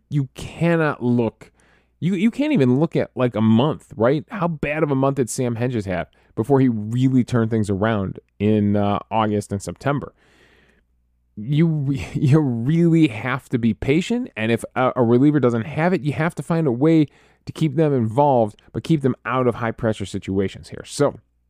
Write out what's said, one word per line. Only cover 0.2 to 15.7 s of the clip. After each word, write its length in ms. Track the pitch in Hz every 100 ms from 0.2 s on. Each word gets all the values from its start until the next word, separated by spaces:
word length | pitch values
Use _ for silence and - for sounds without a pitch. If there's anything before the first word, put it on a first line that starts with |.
| 135
cannot 680 | - - - 170 165 151 -
look, 480 | 123 120 110 - - _ _ _ _ _
you, 160 | 160 190
you 160 | 226
can't 220 | 240 302
even 260 | 254 127 127
look 160 | 165 151
at, 160 | - 113
like, 200 | 123 107
a 60 |
month, 520 | 110 110 151 - _ -
right? 300 | 117 151 -
How 180 | 202 175
bad 340 | 156 147 151
of 80 | 156
a 60 | 135
month 220 | 135 139
did 120 | 117
Sam 260 | - 123 113
Hedges 300 | 123 120 98
have 240 | 87 80 _ _ -
before 240 | 113 135
he 80 | 131
really 560 | 113 107 120 131 131
turned 280 | 113 120 110
things 180 | 113 104
around 500 | 95 110 107 95 - _ _
in, 360 | 104 107 104 104
uh, 240 | 101 101 -
August 400 | 110 107 104 -
and 100 | 101
September? 520 | - 87 135 143 82 _ _ _ _ _ _ _ _ _ _ _ _ -
You 320 | 107 147 165
re-, 400 | 156 139 135 87
<laughs> 40 |
you 260 | - 135 156
really 680 | 143 117 123 165 170 165 156
have 420 | 107 123 131 -
to 80 | 123
be 160 | 113
patient, 560 | 104 131 156 - 240 254 -
and 140 | 110
if 120 | 113 - 113
a, 180 | 127 -
a 80 |
reliever 360 | 117 123 147 147
doesn't 260 | 123 117
have 280 | 107